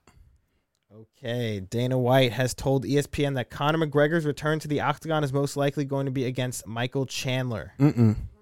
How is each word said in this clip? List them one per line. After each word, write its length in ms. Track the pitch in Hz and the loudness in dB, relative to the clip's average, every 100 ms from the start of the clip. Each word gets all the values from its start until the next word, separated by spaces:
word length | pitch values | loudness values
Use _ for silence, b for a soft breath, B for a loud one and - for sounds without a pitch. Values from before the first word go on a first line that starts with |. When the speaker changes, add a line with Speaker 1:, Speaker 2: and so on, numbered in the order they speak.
| _ _ - _ _ _ _ _ _ | _ _ -20 _ _ _ _ _ _
Speaker 1:
Okay, 680 | 107 110 _ 120 120 117 104 | -20 -20 _ -6 -2 -2 -4
Dana 360 | 95 113 127 131 | -4 -2 0 2
White 360 | 120 135 127 | 4 4 4
has 200 | 107 127 | 2 -2
told 320 | - 139 135 | -2 0 0
E 140 | 104 143 | 2 0
S 80 | 135 | 0
P 180 | - | -2
N 100 | 143 | -2
that 140 | 135 117 | -2 -6
Conor 380 | - 143 160 156 | -4 0 0 2
McGregor's 380 | 143 147 170 151 | 2 2 2 -2
return 320 | 135 151 156 | -2 -2 -2
to 80 | 151 | -2
the 120 | 143 | -2
octagon 420 | 120 147 160 156 | -2 -2 -2 0
is 100 | 147 | 0
most 240 | 139 139 143 | 0 -2 0
likely 280 | 139 - | -2 -2
going 220 | 135 139 135 | -2 -2 -2
to 60 | |
be 120 | 131 | -2
against 420 | 123 127 127 - - | -2 -2 -4 -6 -8
Michael 400 | 117 123 139 131 | -6 -4 -2 -4
Chandler. 680 | - 131 127 127 107 78 - | -4 -4 -2 -2 -6 -6 2
Speaker 2:
Mm-mm. 380 | 143 120 113 107 - - | 4 6 4 4 -4 -14